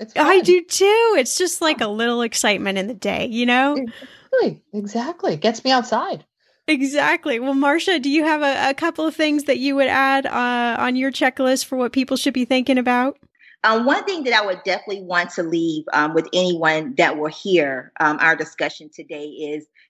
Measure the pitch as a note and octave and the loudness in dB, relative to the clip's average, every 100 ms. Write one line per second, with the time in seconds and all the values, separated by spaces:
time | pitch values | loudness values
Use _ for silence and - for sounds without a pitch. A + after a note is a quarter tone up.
0 | A3 - D4+ F#4+ F4 F4+ E4+ - G4 A4 | -8 0 6 6 6 4 4 2 4 6
1 | A4+ F4+ B3+ - F4+ - D#4+ C4+ A3 G#3+ | 4 4 0 -2 -2 0 -2 0 -2 -2
2 | A#3 A#3+ A#3 - A3+ G3 G3 F#3+ G3+ G#3 | -2 0 -2 0 0 0 -2 -2 -4 -4
3 | G3+ - B3 A3+ A#3+ B3 C#4 C#4+ A#3 - | -4 -4 -4 -2 2 2 2 0 -6 -12
4 | - - - C5 D4 - _ G#3 G3+ A#3 | -20 -20 -4 0 0 -4 _ -10 -6 -6
5 | C4+ F4 E4+ D#3 G#3+ A3+ C4 C4 A3+ A3+ | -6 -4 -4 0 -2 0 0 0 2 -2
6 | F#4 D#3+ _ _ _ _ - C#4+ C4+ C#4+ | -2 -8 _ _ _ _ -4 -2 0 0
7 | C4+ E4 D#4 A#3 C4 C4+ C#4+ D#4+ F4+ E4 | 0 0 -2 -4 -2 0 2 2 0 0
8 | C4+ D4+ D#4 D4+ C#4+ C4 C4+ C#4 E4 D#4+ | 0 0 2 0 0 0 -2 0 -4 -2
9 | D#4 D#4 D4+ D4 C#4+ B3 C#4 C#4 C4+ C4 | -4 0 0 0 0 0 0 0 2 2
10 | C4+ C#4 C4+ A#3+ B3 A#3+ A#3+ A3+ B3 B3+ | 2 0 -2 -2 -2 0 -2 -2 -2 0
11 | C4+ B3+ C4+ C4 C4 C4 - B3+ A#3+ C4+ | -2 0 -2 0 0 0 -2 -4 -2 -2
12 | B3+ C4 C#4+ B3+ A#3+ C4 B3 B3+ B3 B3 | -2 -2 -2 -2 0 0 2 0 2 0
13 | C4 - _ _ - - A3 A3+ B3 F#4+ | 0 -4 _ _ -20 -2 2 2 2 0
14 | G4+ F4 B3+ A3+ G3+ F3+ G3 F#3+ - G3+ | -2 -4 0 2 0 -4 -4 -4 -4 -10
15 | F3+ F3 F3+ - E3 E3 E3 D#3 - D3+ | -2 -2 -2 -4 -2 0 0 -2 -2 0
16 | D#3 D#3+ D#3+ F3+ F3+ E3+ D#3+ D#3 D3+ C#3+ | 2 0 0 0 0 2 0 0 -2 2
17 | D#3 D3+ D3+ - G3 F3 C#3 C3 - - | 2 2 -4 -6 0 2 2 -4 -10 0
18 | D#3 D3+ D#3+ D#3 D#3 - D3+ - D#3 - | 0 2 2 2 -4 -4 -6 -6 -20 -20
19 | - D3 D3 C3+ D3 D3+ - _ | -14 -12 -12 -10 -8 -8 -12 _